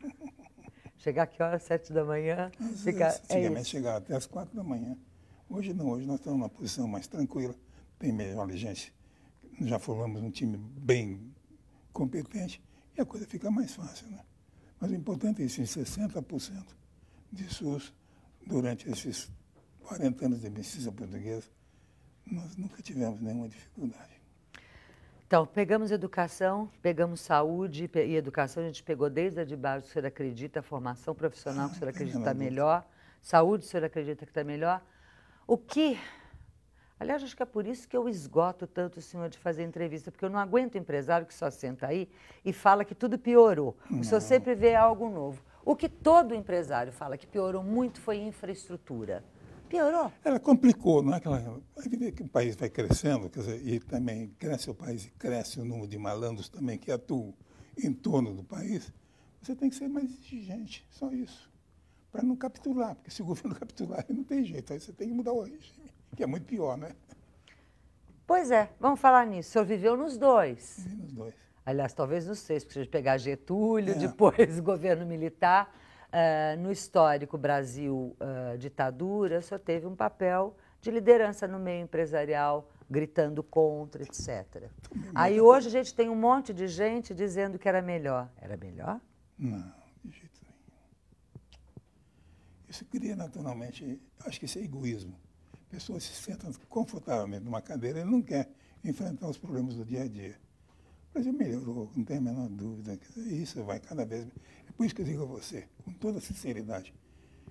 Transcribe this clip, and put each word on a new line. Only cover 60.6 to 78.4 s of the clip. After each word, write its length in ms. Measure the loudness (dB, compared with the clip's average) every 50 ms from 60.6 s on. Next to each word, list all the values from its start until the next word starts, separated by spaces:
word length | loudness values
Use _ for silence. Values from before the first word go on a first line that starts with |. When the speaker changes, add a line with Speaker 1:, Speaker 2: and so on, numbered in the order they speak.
| -10 -12 -12 -16 -18 _
Speaker 1:
só 220 | _ -10 -8 -6
isso. 380 | -6 -6 -6 -8 -12 -18 -20 -20 _ _ _ _ _ _ _ _ _ _ _ _
Pra 140 | -4 -2 0
não 140 | 0 0 0
capitular, 580 | -2 -6 -8 -6 -4 -2 0 0 -2 -2 -4
porque 160 | -10 -14 -16
se 100 | -12 -8
o 40 | -4
governo 280 | -4 -4 -4 -4 -6 -6
<laughs> 40 | -6
capitular, 460 | -10 -14 -8 -8 -8 -6 -4 -6 -4 -4
aí 80 | -4
não 80 | -4 -4
tem 180 | -2 -2 -2 -2
jeito, 260 | -2 -4 -8 -8 -8
aí 80 | -10 -10
você 140 | -10 -14 -10
tem 160 | -8 -8 -4
que 40 | -4
mudar 200 | -2 -2 0 -2
o 80 | -2 -2
regime, 480 | -4 -10 -16 -20 -20 -20 -20 -20 -20 -20 _ -20 _ -6
que 80 | -4 -4
é 20 |
muito 200 | -2 -2 -4 -6
pior, 320 | -6 -4 -2 -2 -2 -2 -4
né? 180 | -8 -12 -14 -18 -20 -20 -20 -20 -20 -20 _ -20 _ -20 -20 -20 _ _ _ _ _ _ _ _ _ -20 -20 -20 _
Speaker 2:
Pois 240 | 2 2 4 4 6
é, 200 | 4 4 4 4 -2 0
vamos 220 | 2 2 2 6
falar 260 | 8 10 10 10 8 6
nisso. 220 | 0 -4 -6 0
O 20 |
senhor 140 | 2 2 4
viveu 320 | 4 0 2 4 4 4 4
nos 200 | 0 -4 -2 4
dois. 600 | 6 8 10 10 8 6 0 -6 -10 -16 -16 -14
Speaker 1:
Vivi 160 | -12 -12 -10
nos 160 | -10 -10 -12
dois. 220 | -10 -10 -10 -12 -12 -16 -20 _ _ _ _
Speaker 2:
Aliás, 260 | -2 0 0 0 -2 0
talvez 320 | -2 -2 0 0 -2 -2
nos 140 | -4 -8 -10
seis, 240 | -4 -4 -4 -4 -4
porque 120 | -6 -8
se 40 | -8
a 40 | -8
gente 80 | -2
pegar 260 | -2 0 4 4 4 4
Getúlio, 720 | 2 -2 -4 -4 -4 -2 0 2 4 4 4 2 2 2 2
Speaker 1:
É. 20 | 2
Speaker 2:
depois 640 | 0 0 4 8 8 8 10 8 6 6 6 0
<laughs> 20 |
governo 440 | 0 0 0 2 2 2 2 2 0
militar, 720 | -4 -4 -4 -4 -4 -2 2 4 6 6 6 4 2 -6 -18 -20 -20 -20 -20 -14 -2
eh, 460 | 2 4 4 4 4 4 2 0 0 -2
no 140 | -2 -2
histórico 640 | -4 -4 -6 2 6 8 8 8 8 4 0 -4 -6 -2
Brasil, 800 | 0 2 2 2 0 -2 -6 -6 -4 -2 -2 -2 -4 -6 -8 -8
eh, 340 | -8 -6 -6 -6